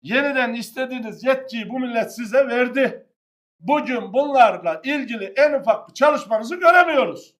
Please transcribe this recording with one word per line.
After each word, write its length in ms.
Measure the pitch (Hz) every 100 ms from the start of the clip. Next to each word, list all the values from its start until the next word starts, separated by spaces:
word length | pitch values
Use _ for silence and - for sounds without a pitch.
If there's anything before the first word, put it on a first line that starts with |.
Yeniden 520 | 139 240 285 262 240
istediğiniz 680 | 233 - - 262 254 226 170
yetkiyi 460 | 254 262 - 233 196
bu 80 | 254
millet 340 | 254 233 220
size 340 | 220 226 247 269
verdi. 580 | 240 247 254 247 - _ _ _ _ _ _
Bugün 520 | 170 294 - 247 190
bunlarla 680 | 226 294 269 226 180 165 156
ilgili 400 | 262 294 233 226
en 360 | 196 196 294 285
ufak 280 | 226 202 -
bir 60 |
çalışmanızı 640 | - 285 285 - 220 226 359
göremiyoruz. 800 | 349 359 349 294 202 - - _